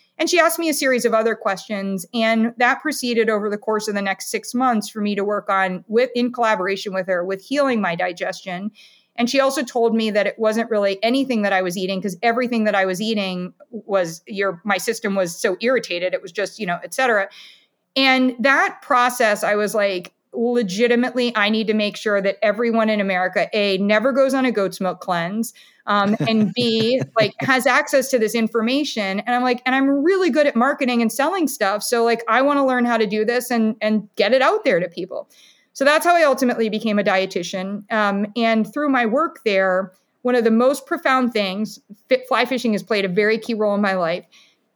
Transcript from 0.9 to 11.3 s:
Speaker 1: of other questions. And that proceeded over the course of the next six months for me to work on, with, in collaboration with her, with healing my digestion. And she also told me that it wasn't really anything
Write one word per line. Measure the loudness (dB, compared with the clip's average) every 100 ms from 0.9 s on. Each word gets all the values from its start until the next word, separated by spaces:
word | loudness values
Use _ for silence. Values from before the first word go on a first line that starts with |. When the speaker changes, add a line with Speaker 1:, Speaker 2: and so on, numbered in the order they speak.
| 2 2
Speaker 1:
of | 2
other | 0 -2
questions. | -4 -6 -6 -6 -4 -6 -6
And | -2 0 2 0 2
that | 2 2
proceeded | -2 -4 -2 0 2
over | 0 -2
the | -4
course | -2 -2 -2
of | -4
the |
next | -4 -4 -6
six | -8 -6
months | -2 0 0 -2
for | -6
me | -4 -2
to |
work | -2 -2 0
on, | 0 0 -4 -2
with, | 0 0 0
in | -2
collaboration | 0 0 0 0 -4 -4
with | -6 -2
her, | -2 -2
with | -6
healing | -4 0 0 0
my | -2 -2
digestion. | -4 -4 -6 -8 -10 -8 -10 -12 -20 _ _ -4
And | 0
she | 2
also | 2 0
told | -4 0 0 2
me | 0
that | 0 -2
it | 0
wasn't | 0 0 -2
really | 0 0 0
anything | 0 0 0